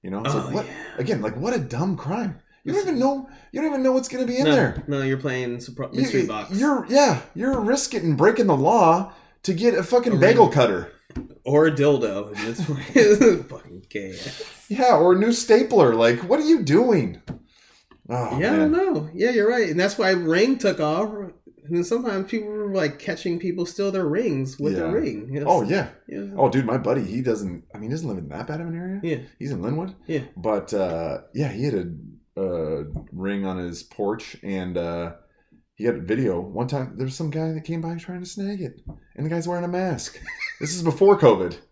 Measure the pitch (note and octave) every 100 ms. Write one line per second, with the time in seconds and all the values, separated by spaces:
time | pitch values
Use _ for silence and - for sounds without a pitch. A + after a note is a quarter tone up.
0 | F#2 G2 A#2+ C#3+ C3 D#3+ A3+ - - -
1 | B2 D#3+ G#2+ A2+ F#3+ A#3+ C3+ B2 F#3 F3+
2 | C#3 G#3 A3 D3 _ _ - F#4+ F#4+ C#4+
3 | C4 C#4 C4 - _ - D#4 C#4 C4 B3+
4 | B3 B3 B3 B3 D#3 C#3 C3 - - C#3
5 | C3+ C3 C#3+ B2+ B2 A#2+ - C3 C3+ -
6 | C4 G3+ E3+ G#2+ - G3 C#4 C4+ - C4
7 | C#4+ C3+ - E3 B3 C4 G#3 C4+ - A3+
8 | E3 C#3+ F3+ A#3 G#3 C#3+ C#3+ A3+ E3+ F3
9 | F#3+ - _ _ - E3+ A#3 A#3 E3+ B3
10 | A#3+ G3 C3+ - - D3 A#2 F#2 E2+ -
11 | _ - - - B2 D3 D#3+ C#3+ C#3+ C#3
12 | A2+ G2 G2+ G2+ A2 A#2 D#3 C#3 - C4+
13 | G#3+ G#3 A#3+ F3 - - - F2+ - G#2
14 | F#2+ F2+ - - - - - G#3 B3 G#3+
15 | F3 F#3 A3 A#3 - A3 C4 A3+ C#3 A2+
16 | A#2 A#2+ F3 C#4 D4+ D#4+ D#3 D#3+ B3 G3
17 | G#2 F2 - - _ _ _ _ _ _
18 | _ B2 A#2+ C3 G3 D#4 D#4 E4 F#4+ C#4+
19 | D#3 E3+ A3 A#3 G#3 B3 G3 D#3+ F#3+ G3
20 | F#3+ F#3 E3 E3+ A#3 C4 G#3 D3 D3+ D#3+
21 | G#3+ G#3+ F#3+ - - _ C#3+ E3+ F3 A#3
22 | B3 G3 F#3+ A3+ G#3 G#3+ G#3 F#3+ D3+ C#3+
23 | - D#3+ F#3 E3+ F3+ F3 E3+ - G3 F#3+
24 | E3 E3 A#3+ C#3 C3 - D3 F#3 D#3+ G3+
25 | D4+ - - C#3 C#3+ F3+ G#2 F#3 - -
26 | - - G2+ G3+ C3 C3 A#2 B2+ A2+ C3
27 | F#2+ A2+ B2+ G#2+ G2 F2 - G2+ G#2+ D3+
28 | D#3+ G2 D2 D2 C3 D#3 E3+ E3 F3+ G3
29 | E3+ C#3 B2 _ C3+ B2 G2+ D3+ F#3 -
30 | - D#3+ - - A2 G#2 - G#2+ F#2 E2
31 | E2 C2 - - C#3+ A2 C#3+ G#2+ F2 D#2
32 | A1 - _ - F#2+ F2 D#2 D#2 D2+ D2+
33 | - F2+ F#2+ G2+ G2 F#2 F2 E2+ - -
34 | G2+ A2 - - - F#2+ F#2 F2 E2+ E2+
35 | E2+ E2 _ _ _ _ _ _ A2 F#2+
36 | E2+ A2+ B2+ F2 F#2 G2 B2 C#3+ C3 -
37 | C3 C3 D#3+ D#3 D#3+ D#3+ D#3 E3+ E3 E3+
38 | E3+ F3+ F3+ - G3 G3+ E3 - - -
39 | _ - D3+ E3+ E3 F3 F3 F3+ F#3 D3
40 | - - - - - - D3 F3+ E3 C#3
41 | G3 G3 C3+ G2+ F2+ E2+ _